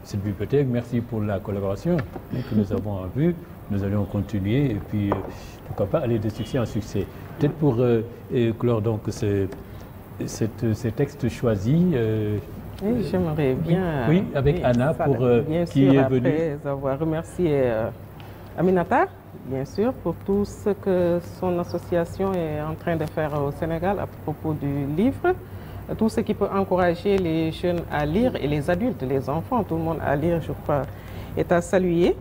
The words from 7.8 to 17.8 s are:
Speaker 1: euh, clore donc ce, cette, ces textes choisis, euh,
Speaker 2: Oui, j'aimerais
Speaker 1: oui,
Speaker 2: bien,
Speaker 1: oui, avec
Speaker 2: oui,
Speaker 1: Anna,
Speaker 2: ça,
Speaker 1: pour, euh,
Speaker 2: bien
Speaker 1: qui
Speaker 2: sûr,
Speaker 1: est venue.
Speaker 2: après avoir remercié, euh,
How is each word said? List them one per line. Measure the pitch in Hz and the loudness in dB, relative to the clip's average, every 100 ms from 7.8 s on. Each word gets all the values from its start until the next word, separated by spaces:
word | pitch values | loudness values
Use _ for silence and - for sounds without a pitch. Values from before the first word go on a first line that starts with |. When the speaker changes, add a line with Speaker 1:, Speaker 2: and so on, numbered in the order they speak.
| 123 117 110 - - | 4 4 0 -10 -4
Speaker 1:
euh, | 131 117 110 | 2 2 2
clore | 120 117 | 2 2
donc | 107 107 - | 2 0 -2
ce, | - 104 101 98 - - - - - - - 127 | -2 0 2 0 -4 -14 -14 -16 -16 -16 -8 -8
cette, | - 110 - 120 | -2 -4 0 0
ces | 107 117 | 0 -2
textes | - 143 - 120 | 0 -2 0 -4
choisis, | - 123 104 104 160 180 | 0 0 2 2 4 4
euh, | 139 110 110 104 104 - - - - | 4 2 0 0 -2 -4 -12 -12 -6
Speaker 2:
Oui, | 196 240 165 | -2 0 0
j'aimerais | 185 175 151 143 131 | 0 0 2 2 2
Speaker 1:
oui, | 160 | 2
Speaker 2:
bien, | 175 185 147 117 | 2 2 0 4
Speaker 1:
oui, | 170 202 | 2 2
avec | 147 135 175 | 0 2 2
Speaker 2:
oui, | |
Speaker 1:
Anna, | 139 120 131 | 2 4 2
Speaker 2:
ça, | 160 | 2
Speaker 1:
pour, | 156 123 | 2 2
euh, | 123 120 | 6 4
Speaker 2:
bien | 143 160 170 | 4 0 2
Speaker 1:
qui | 139 | 4
Speaker 2:
sûr, | 135 | 8
Speaker 1:
est | 135 135 | 8 6
venue. | 131 120 | 4 4
Speaker 2:
après | 151 165 143 | 2 0 -2
avoir | 143 139 139 139 | -4 -2 -2 0
remercié, | 160 160 165 - 175 | 0 -2 -4 0 2
euh, | 143 127 110 | 4 2 2